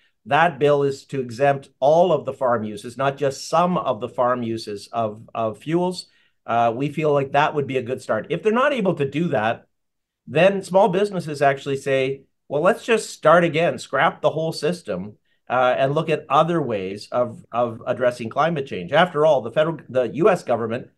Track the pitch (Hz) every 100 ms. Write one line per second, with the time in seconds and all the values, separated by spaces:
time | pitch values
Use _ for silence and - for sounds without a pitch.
0 | _ _ 107 143 170 135 143 143 143 139
1 | - 139 123 117 139 139 - - 131 160
2 | 185 151 - - 127 117 107 104 123 120
3 | 139 139 143 135 - 160 180 175 113 113
4 | 113 - 123 123 117 113 110 104 - 117
5 | 113 107 113 - 113 107 - 165 180 180
6 | - _ _ _ - 117 117 113 143 143
7 | 156 143 139 139 147 151 139 131 113 123
8 | - 110 - 165 214 226 285 269 190 147
9 | 139 143 175 131 110 120 _ _ _ _
10 | _ _ - 131 185 196 185 180 214 180
11 | 202 190 156 143 139 139 - 135 139 135
12 | 131 135 _ _ - 143 170 226 - 220
13 | - - 156 170 170 147 165 123 - 135
14 | 160 180 151 147 160 160 147 180 - 90
15 | 101 - _ _ - 123 127 127 135 143
16 | 160 151 - 139 165 175 135 107 92 104
17 | - 123 123 110 - 117 120 117 - 117
18 | 123 123 113 131 156 165 - 95 87 147
19 | 175 156 156 139 113 156 156 160 - 127
20 | 120 123 208 180 - 117 113 117 -